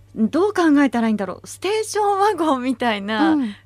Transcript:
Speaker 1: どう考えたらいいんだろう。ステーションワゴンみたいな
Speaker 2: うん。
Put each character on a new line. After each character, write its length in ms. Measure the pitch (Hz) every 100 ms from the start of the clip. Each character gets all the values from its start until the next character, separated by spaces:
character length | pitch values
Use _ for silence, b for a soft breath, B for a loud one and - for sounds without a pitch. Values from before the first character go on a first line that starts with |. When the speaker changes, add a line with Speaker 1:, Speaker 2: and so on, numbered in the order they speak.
| _ -
Speaker 1:
ど 320 | 220 302 415
う 60 |
考 280 | 392 330 285
え 80 | 277
た 120 | 233
ら 80 | 226
い 20 |
い 20 |
ん 40 | 214
だ 80 | 190
ろ 160 | -
う。 40 | -
ス 120 | -
テ 80 | 370
ー 160 | 440
シ 160 | 440 415
ョ 20 |
ン 180 | 403 392
ワ 140 | 415
ゴ 240 | 349 320 262
ン 60 |
み 120 | 247 247
た 200 | 240 208
い 60 |
な 300 | 202 220 311
Speaker 2:
う 40 | 302
ん。 200 | 226 208